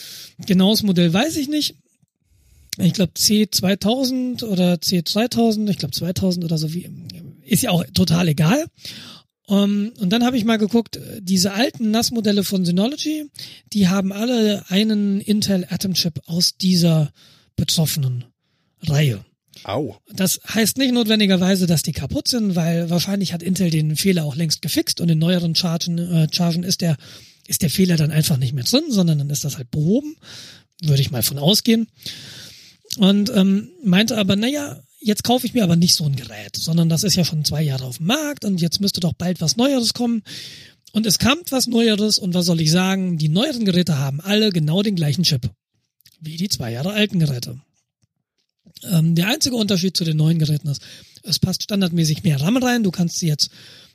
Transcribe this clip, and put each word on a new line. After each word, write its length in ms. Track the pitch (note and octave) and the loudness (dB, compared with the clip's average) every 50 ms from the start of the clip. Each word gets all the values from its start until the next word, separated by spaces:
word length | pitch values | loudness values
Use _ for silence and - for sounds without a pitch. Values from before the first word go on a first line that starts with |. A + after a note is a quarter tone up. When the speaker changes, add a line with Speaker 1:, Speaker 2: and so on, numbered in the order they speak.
| - - - - - - - - - | -18 -18 -18 -18 -20 -20 -20 -10 -4
Speaker 1:
Genaues 360 | - F#3 F#3 F#3 G3 A3 - A3 | 0 2 2 4 2 2 2 0
Modell 300 | G3+ F3+ F3 F3 E3 D#3+ | 0 2 2 2 2 2
weiß 240 | G3 C4 E4 D#4+ | 2 0 0 -2
ich 120 | D#4+ C4+ C#4+ | -4 -4 -2
nicht. 280 | D4+ D4+ C#4+ - - _ _ _ _ _ _ _ _ _ _ _ _ _ _ _ _ _ _ _ - - | -2 -2 -4 -4 -6 _ _ _ _ _ _ _ _ _ _ _ _ _ _ _ _ _ _ _ -4 0
Ich 140 | F#3+ E3+ - | 2 2 2
glaub 220 | - F3+ D#3+ - | 2 0 0 0
C 320 | - - - G#3+ G#3+ G#3+ - | 0 2 2 4 4 2 2
zweitausend 920 | - - F#3+ F3+ G3+ - - G#3 A#3+ C4+ C4+ B3 C4 B3+ B3+ B3+ B3 A3+ A#3 | 0 0 0 0 0 0 0 0 0 0 0 -2 -2 -2 -4 -4 -6 -6 -6
oder 380 | A3 F#3+ F3 F3+ F3+ F3 E3 | -4 0 2 2 2 2 0
C 220 | - - G3 F3 D#3+ | 0 0 0 0 0
dreitausend, 680 | - - G3+ A#3+ B3+ - A3+ A#3 A3+ G#3+ G#3+ G#3+ G#3 | -2 -2 -2 -2 0 0 2 2 2 2 2 0 -2
ich 80 | F3 - | -2 -2
glaub 160 | - C#3 - | -4 -6 -6
zweitausend 500 | - D#3+ F3+ F3+ - F#3+ F#3 F3 F3+ F3 | -4 -4 -4 -2 0 0 0 0 -2 -2
oder 140 | E3 E3 D#3 | -2 -2 -2
so, 140 | D#3 D3+ D#3+ | -2 -4 -6
wie, 140 | F3+ - - - - - - - - - - - - - | -6 -10 -12 -14 -16 -16 -16 -16 -16 -18 -20 -20 -16 -4
ist 180 | - A3+ - B3+ | 0 0 0 2
ja 80 | A3+ | 2
auch 140 | F3+ E3+ - - - | 0 0 0 0 0
total 320 | F3+ F#3 D#3+ E3 E3+ F3+ D#3+ | 0 2 2 2 2 2 2
egal. 360 | C#3+ - D#3 D#3+ A3+ D4+ E4 - - _ - - - - - - - - - _ _ _ _ - | 2 2 4 4 4 2 0 -2 -8 _ -18 -16 -16 -16 -18 -20 -20 -20 -20 _ _ _ _ 0
Ähm, 440 | G3 G3+ G3+ G3+ G#3 G3+ G3+ A3+ A#3+ - | 2 2 2 2 2 0 -2 -4 -6 -4
und 100 | G#3 F3+ | -2 0
dann 140 | G#3+ A#3+ A#3+ | 2 2 2
hab 100 | B3 C4 | 2 2
ich 100 | A#3+ G3 | 2 2
mal 120 | A3+ A3+ | 2 2
geguckt, 420 | G#3+ G#3+ - - A#3 G#3+ - - - - - - A#3 | 2 2 2 2 2 0 -2 -6 -16 -14 -14 -14 -8
diese 320 | F#3+ F3 F#3+ F#3 F3+ G3 G3 | -4 0 2 2 2 0 0
alten 380 | G3 B3+ D#4 - - A#3 G#3+ G#3+ | 0 -2 -2 -2 -2 -2 0 2
nas-Modelle 500 | A#3 A#3 - B3 A3+ G3+ G#3+ G3+ G3+ F#3 | 0 0 0 -2 -2 0 0 2 0 0
von 220 | - G3+ F#3 F3+ | 0 0 0 0
Synology, 640 | E3+ F3 F#3 G3+ B3 D4+ - - D4+ D#4 D4+ D4 C#4+ - - - - - - _ - - | 2 2 2 2 0 -2 -4 -4 -4 -4 -6 -6 -10 -16 -20 -20 -20 -20 -20 _ -4 0
die 140 | G#3 G3 F3 | 2 2 4
haben 240 | F#3+ G3+ F#3+ F#3+ G3+ | 2 2 0 -2 -2
alle 520 | G3+ A3+ B3 B3+ A3+ G#3+ G#3 G3+ F#3+ - - | -4 -2 0 0 2 2 2 0 -2 -4 -2
einen 500 | F3+ G3 A3 A3 G#3+ G#3 G#3 G3+ G3 G3 | 0 0 2 2 2 0 0 0 0 -2
Intel 460 | - - G#3 G#3+ - - G3 F3+ F3+ - | 0 0 0 0 0 0 0 0 -2 -2
Atom 240 | F3+ - - F#3+ E3+ | -6 -6 -4 -2 -2
Chip 260 | - - E3+ - - - | -2 -2 -2 -4 -8 -8
aus 300 | - E3 F3+ F3 - - | -6 -2 -2 0 -2 -2
dieser 560 | - F#3+ F#3 F#3 E3+ E3+ E3 D#3+ D#3+ D3+ - - _ - _ _ _ _ _ _ | 0 0 2 4 4 4 4 4 2 2 0 -4 _ -20 _ _ _ _ _ _
betroffenen 680 | - E3+ - - E3+ D#3 - - D#3 C3+ C3 B2+ B2 - - _ _ _ _ _ _ _ _ _ _ | -4 -4 -2 0 0 0 0 0 -2 -2 -2 -4 -4 -8 -12 _ _ _ _ _ _ _ _ _ _
Reihe. 440 | - D#3 C#3+ C#3+ D3+ C3 G#2+ F#2+ - _ _ _ _ _ - - - | -4 -2 2 2 2 2 0 -2 -8 _ _ _ _ _ -20 -16 -10
Speaker 2:
Au. 320 | G2 G2 C3 D#3 G#2+ F#2+ - _ - - | -6 -4 -4 -4 -6 -8 -14 _ -12 -6
Speaker 1:
Das 280 | - F#3+ - - - - - - | -2 -2 -2 -2 -4 -6 -4 -2
heißt 260 | G#3+ A3+ F#3 - B3+ | 0 0 0 0 0
nicht 140 | C#4 B3 B3 | 0 2 2
notwendigerweise, 760 | A#3+ A#3 G#3 A3 G#3+ G#3 F#3+ F#3+ F3 F#3 F3+ G3 F3+ F#3 E3+ | 2 2 2 2 2 4 4 2 4 4 2 2 2 2 2
dass 160 | E3+ D3 - | 2 2 0
die 80 | F3 D3 | -2 -4
kaputt 340 | - D3+ C3+ - C#4+ - | -4 -4 -4 -4 -4 -2
sind, 300 | - B3+ A#3+ G#3+ G3 E3+ | -2 -2 0 0 0 0
weil 340 | F3 D#3+ E3 E3 E3+ E3+ D#3+ | 0 0 0 0 -2 -2 0
wahrscheinlich 420 | E3+ E3+ D#3+ G3 G3+ G3+ F#3+ - F3 | -2 -2 0 -2 -2 -2 -2 -4 -4
hat 100 | E3 E3+ | -4 -4
Intel 260 | F#3+ F#3 F#3 F#3+ E3+ | -4 -2 0 0 2
den 240 | D#3+ D#3 D#3 D#3 D#3 | 2 2 0 0 0
Fehler 300 | C#3+ - G3 F#3 E3+ D3+ | 0 2 2 2 2 0
auch 100 | D3 B2 | -2 -4
längst 280 | D#3 E3+ D#3 - - - | -2 -2 -2 -2 -4 -4
gefixt 380 | D3 - D4+ E4+ - - - | -4 -2 -2 -2 -2 -2 0
und 80 | E3+ E3+ | 0 2
in 120 | E3 D#3 | 2 2
neueren 340 | D#3+ E3+ F#3 F3 E3+ E3 D#3 | 2 2 2 2 0 0 0
Chargen, 440 | - - E3+ E3 E3 - E3+ E3+ E3+ | 0 0 -2 -2 -2 -2 -4 -4 -4
äh, 280 | E3+ F3 E3+ D#3+ D#3 D3+ - | -2 0 2 2 2 2 2
Chargen 320 | - F3 E3+ D#3+ F3 F3 | 0 0 0 0 0 -2
ist 160 | F#3+ E3+ - | -2 -2 -2
der, 160 | F3 E3 D3 - - - - - - - _ _ _ | 0 0 0 -2 -4 -10 -20 -20 -20 -20 _ _ _
ist 160 | - - - - | -8 -4 -2 -2
der 80 | C#3+ | 0
Fehler 260 | - - F#3 F3+ E3+ | 2 2 2 2 4
dann 140 | D#3 D3+ D3+ | 2 2 2
einfach 260 | D3+ D#3 D3+ - D#3+ | 2 2 2 2 2
nicht 160 | B2+ C3+ A#2+ D3 | 0 0 0 -2
mehr 120 | C3 A#2+ | -2 -2
drin, 180 | - A#3 C#4 E4+ D#4+ | 0 0 0 0 0
sondern 300 | A#3 F#3+ F3+ E3 D#3 C#3+ | 2 2 2 2 2 0
dann 120 | C#3 C#3+ | 0 -2
ist 140 | D3 - - | -4 -4 -4
das 120 | C#3+ - - | -6 -8 -8
halt 120 | B2 - | -10 -6
behoben, 460 | - D#3 D3+ E3+ G#3+ C#4 D4 D4+ D#4+ - - - - - - - - - _ _ _ - E3+ | -4 -2 0 2 2 0 0 -4 -10 -16 -18 -20 -20 -20 -20 -20 -20 -20 _ _ _ -4 0
würde 180 | D3+ C#3 C3+ C3+ | 2 2 2 2
ich 100 | - C3+ | 0 0
mal 100 | A#2 - | -2 -2
von 160 | - C#3 C#3 | -2 -2 0
ausgehen. 480 | C#3+ E3 G#3+ - - A#3 A3+ A#3 A3 - _ _ - - - - - - - - - - - - - - - _ _ - - | 2 2 2 2 2 2 2 2 2 -2 _ _ -16 -16 -16 -16 -16 -20 -20 -20 -20 -20 -20 -20 -20 -20 -20 _ _ -10 -2
Und, 340 | B3+ G3 F#3+ G3+ G3+ G3+ A3+ B3 | 2 4 4 4 4 2 2 2
ähm, 360 | G3+ F#3+ G3 F#3+ G3+ G#3+ - - - C#4+ | 4 4 4 4 2 0 -4 -10 -4 0
meinte 340 | G3 F3 F#3+ A3 A#3 A#3+ G#3+ | 2 4 4 4 2 0 0
aber, 180 | G3+ F#3+ G3 | 0 2 2
„Na 100 | G3+ A3+ B3+ | 2 0 0
ja, 320 | D4 D4 C#4+ C#4+ - - - _ _ _ | -2 -2 -4 -6 -10 -12 -18 _ _ _
jetzt 240 | D#4 G#3+ G#3 - - | -2 -2 -2 0 0
kaufe 220 | - B3 B3+ - | 0 0 0 0
ich 80 | A3 - | 0 0
mir 100 | B3 G3+ | 2 2
aber 120 | E3 E3+ | 4 4
nicht 180 | E3+ F3 E3+ - | 4 4 4 4
so 100 | - D#3+ | 2 0
ein 120 | C#3+ C#3 | 0 -2
Gerät, 400 | B2 - - - G#2+ - - - | -4 -6 -10 -14 -16 -14 -14 -12
sondern 320 | - - D#3+ E3 E3+ E3 E3 | -8 -4 0 2 2 2 2
das 140 | E3 D3+ G#3+ | 2 0 0
ist 100 | F#3+ - | 0 2
ja 80 | F#3 E3 | 2 0
schon 200 | - D#3+ D#3 C#3+ | 0 0 -2 -2
zwei 180 | - C#3+ D3 D#3+ | -2 -2 -2 0
Jahre 220 | C#3+ C3+ B2+ C3 | -2 -2 -4 -6
auf 140 | B2+ B2 - | -8 -8 -4
dem 80 | D#3+ | -2
Markt 380 | F#3 B3+ D#4 D4+ D4 C#4+ - - | 0 0 0 -2 -4 -6 -6 -4
und 160 | G#3 F#3+ E3+ | -4 -2 0
jetzt 200 | E3+ E3 - - | 0 -2 -2 -2
müsste 200 | G3+ G3 - - | -2 -2 -2 -2
doch 120 | F3+ D#3+ - | -2 -4 -2
bald 280 | - F3 F3+ F3+ - | -2 -4 -4 -4 -2
was 160 | E3+ D3+ - | 0 0 2
Neueres 380 | A3+ B3 C#4+ C#4 B3+ A#3 G#3 - | 2 2 2 2 0 0 -2 -2
kommen.“ 280 | - B3 A#3 A#3 A3 - - - - - - - - - - - _ _ - - | -2 -2 -2 -2 -2 -4 -8 -12 -14 -14 -16 -18 -20 -20 -20 -20 _ _ -6 -4
Und 140 | G#3+ A3 | -2 0
es 120 | G#3+ D#3+ - | 0 0 2
kam 200 | - A3+ C#4+ F4 F4+ - | 2 2 2 0 -2 -4
was 160 | C4+ C4 - | -2 -2 -2
Neueres 520 | A#3+ B3+ A3+ A#3 A3+ G#3+ F#3+ G#3+ G#3+ - - | 0 2 2 4 4 2 2 0 0 0 -2
und 160 | G#3 F3+ E3+ | -2 -2 -2
was 120 | F#3 E3+ | 0 0
soll 140 | F3+ E3+ E3 | 2 0 2
ich 100 | D#3+ D3+ | 2 2
sagen, 480 | E3 F#3 F#3 F#3 F#3+ F#3+ F#3 F#3 E3+ D3+ | 2 2 2 2 0 0 -2 -2 -2 0
die 100 | D#3 D3+ | 0 0
neueren 360 | D3+ G3 B3+ D#4+ C4+ A#3 A3 | 2 2 0 0 -2 -2 0
Geräte 340 | F#3+ E3+ F3+ F3 - D#3 C3 | 0 2 2 2 0 0 -2
haben 220 | C#3+ C#3+ C#3 D3 | -2 -2 -4 -6
alle 300 | D#3+ G3 G#3 G#3+ A3 G#3+ | -4 0 0 2 2 2
genau 320 | F3 E3+ D#3 D3+ E3 G3 G#3 | 2 0 0 2 2 0 0
den 140 | A3+ G3 | 0 0
gleichen 280 | E3+ D#3 D3 B2+ F#3 E3 | 0 0 0 0 0 0
Chip 260 | E3+ D#3 B2 - - - _ _ _ _ _ _ _ _ _ _ _ _ _ | 0 0 0 -2 -4 -8 _ _ _ _ _ _ _ _ _ _ _ _ _
wie 160 | D#3 D#3 D#3+ | -16 -12 -8
die 120 | E3 F#3+ G#3 | -6 -6 -4
zwei 240 | - - B2+ A#2 A#2 | -4 -6 -6 -6 -6
Jahre 200 | B2 D3 F#3+ G#3 | -6 -6 -4 -2
alten 260 | G#3+ G#3+ G#3 - F3 | -2 -2 0 0 0
Geräte. 420 | D#3+ C#3+ C3 A#2+ - C3+ B2 C3+ - _ _ _ _ _ _ _ _ _ _ _ _ _ _ _ _ _ _ _ _ _ - - - | 0 0 -2 -4 -8 -10 -12 -14 -18 _ _ _ _ _ _ _ _ _ _ _ _ _ _ _ _ _ _ _ _ _ -20 -16 -6
Ähm, 320 | A#3 F#3 D#3+ D#3+ E3 E3 | -2 0 2 2 2 2
der 140 | E3+ F3 G#3+ | 2 0 0
einzige 280 | C4+ - - C#4+ B3+ | 0 0 -2 -2 0
Unterschied 400 | A#3 G#3+ G3+ G3+ E3+ F3+ F#3+ - | 0 0 0 0 0 0 0 -2
zu 80 | - F3+ | -2 -2
den 120 | D#3+ D#3 | 0 0
neuen 220 | D3+ D3+ D#3+ E3+ D#3+ | 2 2 2 4 2
Geräten 300 | D#3 C#3+ D3+ C#3+ - D3 | 2 2 0 0 -2 -4
ist, 140 | C#3 - - - - - - - - - - | -6 -6 -8 -16 -20 -20 -20 -20 -20 -14 -8
es 160 | G#3+ - - | -4 -4 -2
passt 240 | - F#3+ F3+ - - | 0 -2 -2 -4 -4
standardmäßig 600 | - G#3+ G3 F#3+ E3+ E3+ E3+ D#3+ D3+ D#3 - - | -4 -2 0 0 0 2 2 2 2 0 0 0
mehr 160 | E3+ D3 C3 | 0 0 2
ram 160 | D3 F#3 A#3+ C4+ | 2 2 2 2
rein. 240 | B3+ B3 A#3+ A#3+ G#3+ | 2 2 2 2 2
Du 80 | F#3+ | 0
kannst 280 | - - F3 E3 - - | 0 0 -2 -2 -2 -2
sie 100 | F3+ D#3+ | -2 -2
jetzt 220 | D3+ - - - - - - - - - - - | 0 0 -2 -4 -6 -8 -20 -20 -20 -20 -20 -20